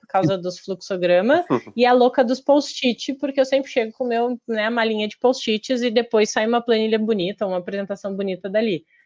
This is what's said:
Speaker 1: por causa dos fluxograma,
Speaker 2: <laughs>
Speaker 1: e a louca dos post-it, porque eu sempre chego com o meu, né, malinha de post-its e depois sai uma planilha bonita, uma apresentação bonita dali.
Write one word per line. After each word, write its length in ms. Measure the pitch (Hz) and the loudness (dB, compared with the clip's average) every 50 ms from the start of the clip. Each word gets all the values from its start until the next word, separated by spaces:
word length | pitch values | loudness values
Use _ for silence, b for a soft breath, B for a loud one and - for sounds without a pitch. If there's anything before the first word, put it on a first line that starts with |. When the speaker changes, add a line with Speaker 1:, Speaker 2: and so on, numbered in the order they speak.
Speaker 1:
por 60 | _ _ | _ _
causa 300 | - 190 180 156 196 180 | -2 0 2 2 0 -2
dos 200 | 175 180 175 - | -4 -8 -10 -10
fluxograma, 840 | - 196 190 180 - - 196 180 180 175 175 180 202 247 302 349 339 | -10 -10 -10 -8 -8 -8 -4 -2 2 4 4 4 4 4 2 2 2
Speaker 2:
<laughs> 300 | - 135 117 - 107 - | 0 -2 -2 -2 -4 0
Speaker 1:
e 80 | 226 247 | 2 4
a 80 | 247 | 4
louca 320 | 247 247 240 254 254 285 247 | 6 6 4 4 4 2 2
dos 160 | 226 262 - | 2 0 -2
post-it, 720 | - - 277 294 277 - - - 262 247 220 - - - 269 - | 2 2 2 2 2 -2 -6 -2 -2 -2 -2 -2 -6 -8 -8 -6
porque 180 | 285 262 277 277 | -6 -4 0 0
eu 60 | 262 | 0
sempre 260 | 262 269 277 269 - | 2 2 0 0 0
chego 220 | - 240 220 220 | -2 -2 -2 -4
com 120 | - - 254 | -4 -6 -4
o 40 | 240 | -2
meu, 320 | 226 233 240 247 247 - - - | 0 0 0 -2 -4 -6 -6 -6
né, 220 | 226 214 208 226 | -4 -2 -2 -2
malinha 360 | 240 233 226 226 214 214 214 | 0 0 0 0 0 -2 -2
de 120 | 208 - _ | -4 -4 _
post-its 640 | - 247 262 262 - 226 214 214 - - 254 233 | 0 0 0 0 0 -2 -2 -2 -2 -2 -2 0
e 80 | 247 240 | 0 0
depois 420 | 214 240 233 233 233 214 214 - | 0 0 0 2 2 2 2 2
sai 140 | - 233 220 | 0 -2 0
uma 160 | 226 240 240 | 0 0 0
planilha 360 | 233 240 226 220 220 220 220 214 | 0 0 0 2 2 0 0 0
bonita, 480 | 214 220 220 196 170 190 208 - 214 | 0 0 0 0 -2 -4 -4 -4 -4
uma 120 | 190 185 180 | -4 -4 -4
apresentação 580 | 175 190 196 202 202 185 196 - - 196 196 | -6 -6 -6 -6 -6 -6 -8 -8 -8 -8 -6
bonita 320 | 196 202 196 180 180 - 196 | -6 -4 -6 -6 -6 -6 -4
dali. 380 | 190 220 233 220 170 151 - _ _ _ _ | -2 0 0 0 -2 -4 -6 _ _ _ _